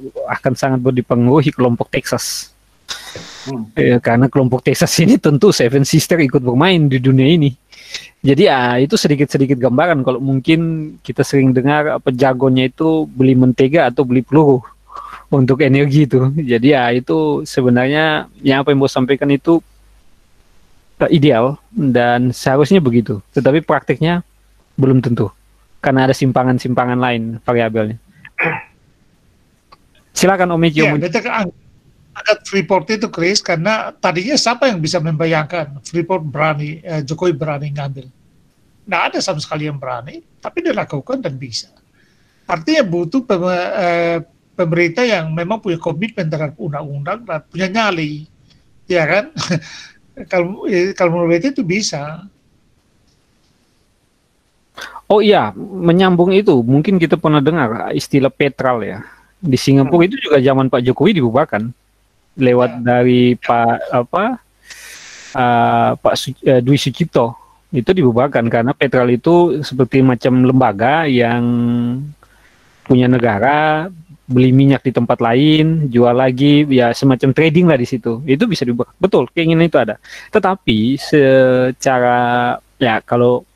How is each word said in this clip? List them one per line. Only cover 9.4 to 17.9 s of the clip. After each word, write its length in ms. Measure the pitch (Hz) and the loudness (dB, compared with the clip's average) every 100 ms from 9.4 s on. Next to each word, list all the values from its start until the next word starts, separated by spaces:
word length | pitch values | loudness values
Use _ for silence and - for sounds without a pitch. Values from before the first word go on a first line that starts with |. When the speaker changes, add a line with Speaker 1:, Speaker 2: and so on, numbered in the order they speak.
| 135 131 | 0 0
Speaker 1:
gambaran 400 | 123 123 175 156 131 | 0 2 2 0 0
kalau 160 | 127 | -2
mungkin 720 | 135 135 127 160 165 160 151 - | -2 -2 0 0 0 -4 -8 -14
kita 240 | - 123 135 | -12 -4 -2
sering 240 | 139 131 | 2 2
dengar 480 | 127 131 151 151 131 | 2 2 0 0 -2
apa 80 | 139 | -4
jargonnya 580 | 127 135 127 135 127 127 | 0 0 2 0 2 0
itu 320 | - 160 160 151 | -2 -2 0 -4
beli 260 | 127 131 127 | 0 2 4
mentega 560 | 127 120 135 160 131 | 2 2 2 2 0
atau 160 | 123 131 | 0 0
beli 160 | 127 | 0
peluru 400 | 120 147 151 127 - _ _ - - - - | 2 2 4 2 -2 _ _ -20 -20 -20 -2
untuk 320 | 143 127 135 | 0 2 2
energi 480 | 143 135 143 143 143 | 2 2 4 2 2
itu. 240 | 131 131 | 2 0
Jadi 400 | 147 135 117 127 | -2 -2 2 4
ya 160 | 139 120 123 | 2 2 -2
itu 480 | 123 160 156 143 | -2 -2 0 -2
sebenarnya 880 | 151 - 123 123 127 | -4 -2 2 2 2